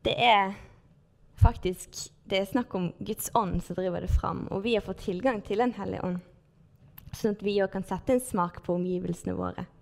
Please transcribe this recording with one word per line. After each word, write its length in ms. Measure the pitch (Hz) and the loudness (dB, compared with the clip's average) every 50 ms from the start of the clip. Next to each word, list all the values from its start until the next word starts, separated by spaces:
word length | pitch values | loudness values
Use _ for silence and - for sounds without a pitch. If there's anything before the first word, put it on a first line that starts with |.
Det 120 | - 330 - - | 0 0 0 4
er 360 | 233 240 220 202 190 190 202 - - - - - _ _ - _ _ _ _ _ - - - - | 6 6 6 6 4 0 -4 -8 -16 -20 -20 -20 _ _ -20 _ _ _ _ _ -20 -20 4 6
faktisk, 520 | - 233 233 - - 185 185 - - - - - - - - _ _ | 6 6 6 2 -4 -4 -4 -4 -12 -16 -14 -14 -14 -14 -16 _ _
det 140 | - 202 190 | -2 0 0
er 100 | 196 196 | 0 0
snakk 240 | - 254 240 - - 190 | -2 -2 -2 -2 -4 -2
om 120 | 180 170 - - | -2 -2 -4 -8
Guds 320 | - - 214 - - - - 240 | -8 -8 -6 -6 -8 0 0 2
ånd 200 | 208 175 175 175 | 2 2 -2 -2
som 160 | - - 175 - | -4 -4 -6 -2
driver 240 | 185 185 175 175 | -2 -2 -2 -2
det 80 | - 180 - | 0 2 2
fram, 300 | - - - - - - - | 2 2 0 -2 -4 -6 -4
og 120 | - 190 196 | -4 -2 0
vi 100 | 240 233 | 0 0
har 100 | 208 - | 0 0
fått 180 | - 190 - - | -4 -10 -6 -4
tilgang 360 | - 180 180 214 269 269 262 - | -6 -4 0 0 0 0 0 -4
til 160 | - 202 208 | -2 0 0
Den 120 | 247 247 220 202 | 2 0 0 -4
Hellige 280 | 196 190 190 - - | -6 -6 -4 -4 -2
Ånd, 140 | 185 180 180 - - - - _ _ _ _ - _ _ _ - - - - - - - | -4 -4 -4 -6 -12 -20 -20 _ _ _ _ -20 _ _ _ -20 -20 -20 -20 -16 -16 -10
sånn 200 | - - 220 208 | -2 -2 -2 -2
at 60 | - | 0
vi 140 | 190 202 202 202 | -2 0 2 2
også 120 | 196 190 - | 0 0 -2
kan 120 | 190 185 | -6 -4
sette 280 | - 196 175 - - 262 | -4 -6 -4 2 2 2
en 80 | 254 | 2
smak 400 | 254 - - 196 175 175 - - - | 2 2 4 4 4 4 0 -6 -2
på 100 | - 175 180 | 0 0 2
omgivelsene 560 | 180 180 180 180 185 180 170 - - 185 180 180 | 2 0 0 0 0 -2 -4 -2 -2 -4 -2 0
våre. 280 | - - 175 - 180 - - - | -2 -2 -4 -6 -10 -12 -14 -20